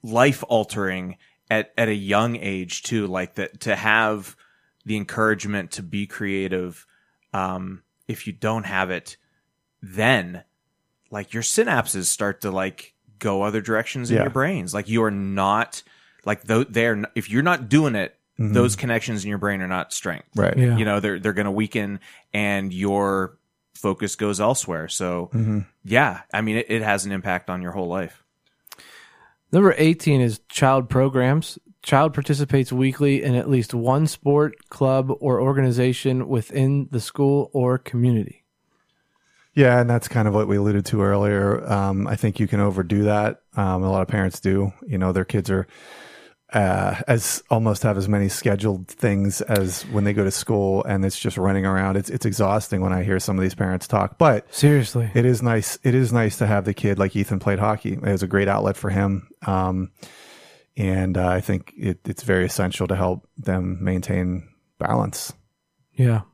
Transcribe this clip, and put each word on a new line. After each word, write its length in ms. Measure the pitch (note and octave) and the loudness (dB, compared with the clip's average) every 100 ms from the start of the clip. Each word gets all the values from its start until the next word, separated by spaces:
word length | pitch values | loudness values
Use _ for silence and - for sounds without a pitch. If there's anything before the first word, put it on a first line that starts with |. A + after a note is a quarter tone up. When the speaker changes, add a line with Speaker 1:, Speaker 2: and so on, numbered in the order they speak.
Speaker 1:
life-altering 1120 | A#2 A2+ C#3 C3 - A#2 G#2 A2 G2 F#2 F#2 F2+ _ _ _ | -2 2 4 2 0 0 0 -4 -4 -4 -10 -14 _ _ _
at, 220 | A2 G#2 - | -2 -2 -2
at 100 | A2+ | 0
a 80 | G#2 | -2
young 400 | G2 G2+ A#2 A#2 | 0 2 2 -4
age, 480 | G2 F#2+ F2+ - | -6 -6 -8 -10
too, 240 | - A2+ G2+ | -6 -4 -4
like, 280 | F#2 F#2 - | -4 -6 -8
that, 260 | F#2+ - | -10 -8
to 140 | A#2 G2 | -6 -2
have 600 | G#2+ G#2+ A2 G#2+ F#2+ - _ _ _ _ - | 2 2 0 -4 -10 -20 _ _ _ _ -8
the 120 | G#2+ | -8
encouragement 720 | F#2+ - A2 G#2+ G2+ G#2 F2 | -6 -2 0 0 -4 -6 -8
to 120 | - | -14
be 220 | F2+ G2+ G2+ | -10 -8 -8
creative. 800 | - G2+ F#2+ F#2+ F#2 F2+ E2+ _ _ _ _ _ | -8 -6 -4 -4 -4 -6 -10 _ _ _ _ _
Um, 500 | G2+ F#2 F#2 F#2 F#2+ _ _ - | -6 -4 -6 -10 -14 _ _ -12
if 200 | A2 - | -12 -10
you 60 | |
don't 320 | F2+ A2 A2 G2 | -6 -4 -4 -4
have 240 | G2 F#2 | -4 -2
it, 280 | F2+ - - _ _ _ _ _ _ | -4 -10 -20 _ _ _ _ _ _
then, 640 | G2 F#2 A2 B2 F2+ F2+ _ _ _ _ _ _ _ | -12 -2 0 0 -4 -12 _ _ _ _ _ _ _
like, 240 | G#2 G2 | -12 -8
your 100 | A2+ | -6
synapses 600 | A2+ - A#3 C3+ G#2+ F#2+ F2 | -2 0 2 0 0 -4 -4
start 360 | - G2+ F#2+ | -2 -4 -4
to, 100 | G#2 | -6
like, 420 | F#2 F#2+ - - _ _ _ | -4 -4 -8 -20 _ _ _
go 240 | A2 G2 | -2 0
other 180 | G2+ G#2+ | 0 -2
directions 500 | G#2+ A2 A#2 C3 A#2+ | -2 -2 -2 -8 0
in 60 | A2+ | 0
Speaker 2:
Yeah. 60 | |
Speaker 1:
your 80 | C3+ | 2
brains. 420 | B2+ C#3+ F#3+ F2+ | 0 -2 -2 -6
Like, 160 | G2+ G#2 | -8 -2
you 140 | A2+ | 0
are 80 | A2 | 0
not, 720 | G2+ G2 G2 G2 G#2+ A#2 - _ _ _ _ - | -2 -4 0 0 0 -2 -8 _ _ _ _ -6
like, 180 | G#2+ | -6
tho-, 220 | - A2 C#3 | 0 0 0
they're 280 | A2+ A#2 | 0 0
n-, 140 | G#2+ G#2 A#2 | 0 -4 -8
if 140 | G#2 | -2
you're 140 | A2+ | 0
not 260 | E3 F3 A2+ | 0 -2 2
doing 260 | C#3+ D3+ A2 | 2 2 -2
it, 180 | F#2 _ _ - | -4 _ _ -4
Speaker 2:
Mm-hmm. 140 | A2 | 0
Speaker 1:
those 220 | A2 B2 G2+ | 2 2 0
connections 480 | B2+ A2+ - G#2 G2 | -2 -2 -2 -6 -6
in 40 | |
your 100 | G2+ | -4
brain 220 | G2+ G2 | -4 -4
are 60 | F#2 | -4
not 240 | F#2 - | -6 -6
strength. 360 | - F#2+ E2+ - A2 | -8 -8 -8 -6 0
Speaker 2:
Right. 200 | F#2+ - | 2 4
Speaker 3:
Yeah. 220 | B2 A#2 | 2 2
Speaker 1:
You 80 | G#2+ | 2
know, 140 | G2+ | 0
they're, 180 | G2+ F#2 | -2 -2
they're 140 | G2+ | -2
gonna 180 | G2 G2+ | -2 -2
weaken, 480 | G2 G#2+ A2+ G2+ G2+ - - _ G#2 | -2 -2 -2 -4 -8 -14 -20 _ -4
and 360 | G#2 G2 G2 | -2 -2 -4
your 680 | F#2 G2+ G2 G2 G2 F#2 _ _ _ _ - | -4 -2 0 0 -2 -4 _ _ _ _ -6
focus 380 | G#2 F#2+ G2+ - | -4 -2 -6 -4
goes 240 | G#2+ G2 | -4 0
elsewhere. 460 | G#2+ C3 - E2 E2+ | 0 0 -4 -8 -6
So, 420 | - F2+ F2 F2 | -6 -4 -4 -4
Speaker 2:
Mm-hmm. 260 | A#2 A2 G#2+ F#2 _ F#2+ | -2 0 -2 -6 _ 0
Speaker 1:
yeah, 360 | A2+ C#3 F#2 - | 2 2 -2 -6
I 80 | G2+ | -4
mean, 160 | A2 A2 | -2 -2
it, 80 | A#2 | -2
it 120 | A2+ | -2
has 240 | G#2+ G2+ G2 | 2 0 0
an 60 | |
impact 380 | G2 F#2+ F2+ - | -6 -4 -4 -4
on 120 | F2+ | -8
your 100 | F2+ | -6
whole 160 | F#2+ F2+ | -6 -4
life. 360 | F#2 E2+ - _ _ _ _ _ - - - - _ _ _ _ | -4 -8 -12 _ _ _ _ _ -20 -20 -20 -20 _ _ _ _
Speaker 3:
Number 220 | E3+ G3 - | 4 6 6
eighteen 420 | D#3 E3 - C#3 | 4 4 2 2
is 180 | B2 A2 _ | 2 -2 _
child 400 | - C3+ C3+ B2 | 2 4 4 2
programs. 680 | B2+ C3+ C3 B2+ D3 - - _ _ | 2 2 2 2 2 -2 -14 _ _
Child 300 | - C#3 D#3 | 2 4 4
participates 600 | D3 C#3 C#3+ C#3+ C#3 B2+ | 0 -2 -2 2 2 2
weekly 500 | B2+ C3 B2+ C#3+ C#3 | 0 0 2 2 2
in 100 | C3+ B2 | 2 0
at 140 | - | 2
least 240 | C3 A2+ | 0 0
one 340 | A#2+ A#2 C3+ D#3 | -2 2 2 0
sport, 600 | - C#3+ C#3+ D3+ - _ | 0 2 4 2 -2 _
club, 400 | - C3+ C3 C3 C3+ | -2 2 2 0 -2
or 180 | C#3 A#2+ | 0 2
organization 880 | C3 C#3 C3 A#2+ B2+ B2 C3+ B2+ D#2+ | 2 2 2 2 0 0 -2 -2 0
within 640 | A#2+ - C#3 C3+ C#3+ C3+ | -2 -2 0 2 0 -2
the 80 | B2 | -6
school 500 | - - C#3 C#3+ - | -6 0 2 2 0
or 240 | C#3 B2 B2+ | 0 0 0
community. 680 | - B2 B2 A#2 G2+ - _ _ _ _ _ _ _ _ _ _ _ | -2 0 2 2 -2 -12 _ _ _ _ _ _ _ _ _ _ _
Speaker 2:
Yeah, 260 | - C3 B2 | 4 6 6
and 100 | A#2+ | 4
that's 180 | A#2+ - | 0 0
kind 180 | A#2+ G#2+ | 0 2
of 60 | |
what 140 | G#2 G2+ | 2 2
we 80 | G2+ | 2
alluded 280 | G2+ G2+ F#2 | 2 0 0
to 140 | A2 | 0
earlier. 640 | G2 G2+ G2+ G2+ G2 - - | 2 2 2 2 0 0 0
Um, 340 | G2+ G2 G2 G2+ | 0 0 0 -2
I 80 | G#2+ | 0
think 220 | G#2+ - | -2 0
you 60 | G#2 | 0
can 120 | G2+ | 2
overdo 440 | G2+ F#2 E2+ G2+ | 0 0 0 2
that. 380 | G#2 G#2 G#2+ A2 _ - | 2 2 0 -4 _ -2
Um, 280 | G2 F#2 | 0 0
a 60 | F#2+ | 0
lot 120 | F#2+ | 0
of 60 | F#2 | 0
parents 300 | G#2+ F#2+ - | 0 0 -2
do. 320 | F#2+ F#2+ G2 - A#3 | 0 2 0 -4 -6
You 120 | G2+ | -2
know, 160 | F#2 | 0
their 100 | F#2 F#2 | 0 0
kids 240 | G#2+ F#2 | -2 0
are 160 | F#2+ F#2+ - - - - - - _ _ | -2 -4 -14 -20 -20 -20 -20 -20 _ _
uh, 420 | G#2+ G2 F#2+ F#2+ F#2 - | 0 2 2 0 -2 0
as, 360 | A#2+ - - _ | 0 0 -6 _
almost 340 | A2+ A2+ G2+ | 2 2 2
have 140 | A#2 G2 | 0 0
as 100 | G2 | 0
many 220 | G#2 G2 | 2 0
scheduled 580 | - A2+ G2 G#2+ F#2+ F#2 | 0 0 0 0 -2 -8
things 540 | - A2+ G2 G2+ - | -2 0 2 0 -2
as 420 | - G#2 F#2+ F2+ - | 0 0 0 -4 -2
when 180 | G#2+ G2+ | 0 2
they 80 | |
go 100 | G#2 | 2
to 80 | F#2+ | 0
school, 520 | - - G#2+ G2 G2 - | -2 0 2 2 0 0
and 180 | G2 | 0
it's 160 | F#2+ - | 0 -2
just 180 | - G2 | -6 0
running 280 | F#2+ G2 G2 | 2 2 2
around. 320 | F#2+ F#2+ G2 | 0 0 0
It's, 120 | F#2+ | -2
it's 160 | - A2 | -4 -2
exhausting 560 | G2 G2 G#2+ - F#2+ | 0 2 2 0 -2
when 120 | F#2 | 0
I 100 | F#2 | 0
hear 160 | F#2+ F#2 | 0 0
some 180 | - F#2+ | 0 0
of 60 | |
these 120 | F#2+ - | -2 -2
parents 320 | F#2+ F#2 - | -2 -2 0
talk, 300 | G#2 G2 - | 0 0 2
but 360 | D#3+ G#2+ - | 4 4 -2
Speaker 3:
Seriously. 580 | - D3 D3 A2+ A#2+ A2+ | 2 4 6 2 -2 2
Speaker 2:
it 120 | A#2 B2 | 4 4
is 160 | A#2 | 2
nice. 360 | A#2+ A2+ - - | 2 0 0 -2
It 100 | C3+ | 2
is 200 | B2+ B2 | 4 4
nice 240 | A#2+ A2+ - | 2 0 0
to 100 | G#2 | 2
have 180 | G#2 G2 | 2 0
the 80 | |
kid, 260 | G2 G#2 G2 | 0 0 2
like, 160 | F#2+ G2+ | 2 2
Ethan 240 | G2 F#2+ | 0 0
played 200 | G2+ G2 | 0 2
hockey. 340 | G#2 G#2+ G#2 | 0 0 -4
It 80 | F#2+ | -4
was 220 | G2+ F#2+ | -2 0
a 40 | F#2+ | 2
great 200 | G2 G2 | 2 2
outlet 300 | G2+ G2+ G2 | 2 0 -2
for 120 | G2+ | -2
him. 380 | F#2+ G2 G2 - - - | 0 0 -2 -6 -10 -2
Um, 460 | F#2+ F#2 F#2 F2+ _ - - - - - - _ - | 0 0 -2 -4 _ -20 -20 -20 -20 -20 -20 _ -4
and, 400 | F#2+ F#2+ F#2 F#2 | 0 2 0 0
uh, 100 | F2+ | 0
I 140 | F#2 | 0
think 320 | - F#2 - - | 0 -4 -4 -6
it, 240 | G2+ F2+ - | -4 -4 -6
it's 180 | - | -8
very 220 | - F#2 F2+ | 0 2 2
essential 420 | - F#2 - F#2+ | 0 -2 -2 -2
to 80 | F#2+ | 0
help 320 | F#2 F2+ _ - | 0 -2 _ -8
them 460 | - F#2 F#2 F2+ | -2 -2 -2 -4
maintain 640 | F#2 F#2 - F#2+ F2+ F2+ - _ _ _ | -2 -2 -2 -2 -2 -4 -8 _ _ _
balance. 540 | D#2+ A#2 G2+ - - - _ _ _ _ _ | 0 0 0 -6 -12 -16 _ _ _ _ _
Speaker 3:
Yeah. 280 | - B2 A2 - | 2 2 2 -2